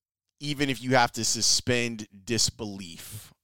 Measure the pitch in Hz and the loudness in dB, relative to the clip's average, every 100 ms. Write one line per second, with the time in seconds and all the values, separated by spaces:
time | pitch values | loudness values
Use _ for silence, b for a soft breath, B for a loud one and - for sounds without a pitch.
0 | _ _ _ _ 143 139 143 113 127 131 | _ _ _ _ -6 -2 -2 -2 2 4
1 | 120 - 110 113 104 - - 123 120 113 | 4 2 -2 0 2 2 2 0 0 -4
2 | 107 101 98 113 - - 107 98 90 - | -12 -12 -2 0 0 -2 -8 -8 -12 -16
3 | - 104 - _ | -16 -16 -18 _